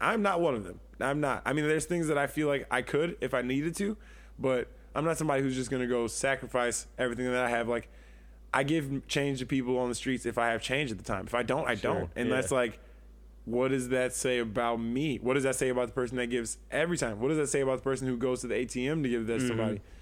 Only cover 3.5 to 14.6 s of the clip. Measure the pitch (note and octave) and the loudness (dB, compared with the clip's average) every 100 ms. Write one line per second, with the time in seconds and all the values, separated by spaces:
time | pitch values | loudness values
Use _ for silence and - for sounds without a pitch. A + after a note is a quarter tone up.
3.5 | C3+ D#3+ E3 G3+ G#3+ - - - - C3 | 0 -2 -2 -2 -4 -10 -20 -18 -4 0
4.5 | B2 - - - - E3 D#3 D#3 C3+ C#3 | 0 -2 -12 -8 -2 0 0 2 2 2
5.5 | C3 B2 C3 B2 A#2+ A2+ - C#3 C3 B2 | 0 -2 -2 0 0 0 0 0 0 0
6.5 | B2+ A#2+ - - - B2+ A#2 B2+ B2 A#2+ | 0 2 -2 -6 -4 -2 0 0 2 2
7.5 | A#2 A#2 A#2 - - - - - - - | 2 0 -2 -4 -16 -20 -20 -20 -20 -2
8.5 | C3 C#3+ D#3+ C#3 C#3 - D3 C#3+ C3+ B2+ | 2 2 0 0 -4 -2 0 0 -2 -2
9.5 | C3+ B2 B2+ B2 A#2 C3+ B2 A#2+ A2+ A#2 | 0 2 0 0 -2 -2 -2 0 2 2
10.5 | A#2 - C3+ C#3 F#2+ F#2+ G2 - A#2+ A#2 | 2 0 0 0 -4 -4 -4 -2 -2 0
11.5 | C3+ B2+ G#2+ A#2 - F2 - B2 B2+ B2+ | 0 0 0 0 0 -2 -2 0 0 2
12.5 | C3 A#2+ - - - - - - - A2 | 2 2 -2 -18 -20 -20 -20 -20 -14 -2
13.5 | A#2+ C3 C3+ B2 B2+ B2+ - C3 B2 A#2 | 0 2 2 0 0 0 0 0 2 0
14.5 | A2 | 0